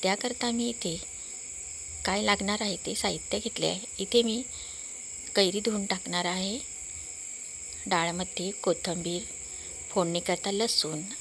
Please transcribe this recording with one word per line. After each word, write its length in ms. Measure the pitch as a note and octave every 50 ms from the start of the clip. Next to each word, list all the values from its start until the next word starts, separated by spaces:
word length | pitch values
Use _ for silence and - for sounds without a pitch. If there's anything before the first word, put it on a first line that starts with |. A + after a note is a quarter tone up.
| -
त्याकरता 480 | F#3 G3 G#3 - B3 B3 - - A#3+
मी 180 | A#3 A#3 A#3 A#3+
इथे 320 | A#3 - - - E3 F3+ - - - - - - - - - - - - - - - - - - - - -
काय 180 | - F#3 G3+ G#3+
लागणार 400 | G#3+ G3+ G3 G3+ G3 G#3 G#3+ A3+
आहे 140 | G#3 F#3
ते 180 | E3 - - -
साहित्य 440 | - - - F3 D#3+ - - - -
घेतले 280 | - - - - D#3+
आहे. 140 | D#3+ E3+ F#3 A3 - - -
इथे 240 | F#3+ G3 - A#3+ A#3
मी 200 | A3+ A3 A#3 C4 - - - - - - - - - - - - - - - - - -
कैरी 240 | - G3 F#3 F3+ G#3
धुवून 260 | G#3 A#3 G#3+ G#3 G3
टाकणार 380 | G3 F#3+ F3+ - - F3+ F3 F3+
आहे. 340 | F3+ F3+ F#3 F#3 G3 G#3 C4+ - - - - - - - - - - - - - - - - - - - - - - - - -
डाळमध्ये 640 | G#3 G3 F3 E3 E3+ E3+ F3 F#3 - - - F3+ F#3+
कोथिंबीर, 720 | G3 - - - E3+ - - - E3+ F3+ E3+ F3 F3 F3+ - - - - - - - - - - - - - -
फोडणीकरता 600 | - G#3 F3+ E3+ E3+ F3 E3+ - F3+ E3+ - G3+
लसूण 520 | G3+ G3 A3+ A#3 - - - D#3 D#3+ D3+ E3 G3 G#3+ -